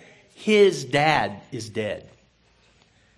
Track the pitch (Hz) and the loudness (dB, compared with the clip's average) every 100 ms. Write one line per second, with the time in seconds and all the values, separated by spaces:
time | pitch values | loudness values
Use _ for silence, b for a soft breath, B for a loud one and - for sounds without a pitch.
0 | B B B - 214 214 196 151 127 143 | B B B -8 0 4 4 2 -2 0
1 | 156 139 104 98 - 120 107 107 104 85 | 2 0 -2 -8 -14 -14 -10 -8 -6 -8
2 | - _ _ _ b b b b b b | -14 _ _ _ b b b b b b
3 | b | b